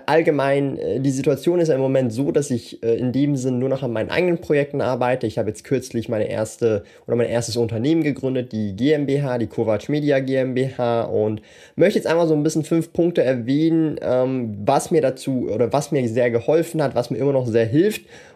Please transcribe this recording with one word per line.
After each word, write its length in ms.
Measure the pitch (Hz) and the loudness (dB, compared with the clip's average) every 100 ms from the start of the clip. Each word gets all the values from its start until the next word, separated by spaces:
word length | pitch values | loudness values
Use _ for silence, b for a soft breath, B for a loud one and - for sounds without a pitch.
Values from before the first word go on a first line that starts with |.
| - | 2
allgemein, 720 | 156 165 147 139 139 139 - | 2 4 2 2 2 0 -2
äh, 200 | - 113 | -4 0
die 120 | 139 | 0
Situation 480 | 135 147 139 175 175 | 0 0 2 2 2
ist 80 | 160 | 2
ja 80 | |
im 60 | 135 | 2
Moment 300 | 135 135 127 | 2 2 0
so, 200 | 110 147 | -2 0
dass 180 | 151 143 | 0 0
ich, 320 | 120 - - | -4 -6 -6
äh, 140 | 117 | -2
in 160 | 117 127 | 0 0
dem 240 | 127 143 | 2 0
Sinn 240 | 139 131 123 | 0 -2 -2
nur 100 | 131 | -2
noch 140 | 131 | -2
an 100 | 131 | -2
meinen 160 | 110 110 | -4 -2
eigenen 300 | - 180 170 | 0 0 -2
Projekten 420 | - 147 143 139 | 0 0 0 -2
arbeite. 460 | 117 127 123 131 110 | -2 0 0 0 -2
Ich 100 | 117 | -2
habe 120 | 107 | -4
jetzt 140 | - | -6
kürzlich 460 | - 131 127 117 113 | -4 -4 -2 -6 -4
meine 180 | 110 104 | -2 -2
erste 580 | 101 110 - 117 104 B B | -2 -6 -2 0 0 B B
oder 100 | - | -4
mein 140 | 120 113 | -2 0
erstes 260 | 117 117 | -2 -2
Unternehmen 460 | 113 117 110 135 165 | -2 -2 0 0 2
gegründet, 500 | 147 127 131 131 123 | 0 -2 -2 -4 -4
die 240 | 110 104 | -6 -6
G 180 | 98 135 | -2 0
M 120 | 151 | 2
B 160 | 139 139 | 0 0
H, 160 | 139 123 | 0 -2
die 80 | |
Kovac 420 | 110 - 110 107 - | -2 -2 0 0 -2
Media 340 | 147 147 135 | -2 2 0
G 160 | 135 135 | 0 0
M 180 | 131 | 0
B 160 | 127 131 | 0 -2
H, 280 | - 120 117 | -2 0 0
und 400 | - 104 107 107 B B B | 0 0 0 -2 B B B
möchte 240 | - 175 - | 2 2 2
jetzt 80 | - | 0
einmal 200 | 165 165 | 2 2
so 60 | |
ein 80 | 151 | 2
bisschen 220 | 151 160 | 2 -2
fünf 300 | 151 165 156 | 0 0 0
Punkte 280 | - 170 170 | 0 0 2
erwähnen, 760 | 127 131 113 143 160 165 156 - | 2 0 0 0 2 2 0 -2
ähm, 560 | 92 127 127 131 113 101 | -2 0 0 -2 -4 -2
was 240 | 104 143 - | 2 2 2
mir 120 | 165 | 2
dazu 460 | 131 131 - 127 87 | 2 -2 -4 -2 -2
oder 180 | 104 117 | 0 2
was 200 | 143 143 | 0 0
mir 180 | 147 120 | 0 0
sehr 220 | 113 123 | 2 2
geholfen 500 | 117 - 160 165 156 | 2 2 2 0 -2
hat, 140 | 135 | 0
was 160 | 117 120 | 0 -2
mir 80 | 147 | -2
immer 140 | 139 | 0
noch 120 | 135 | 0
sehr 220 | 123 113 113 | 2 2 4
hilft 380 | 143 202 214 B B B | 4 2 0 B B B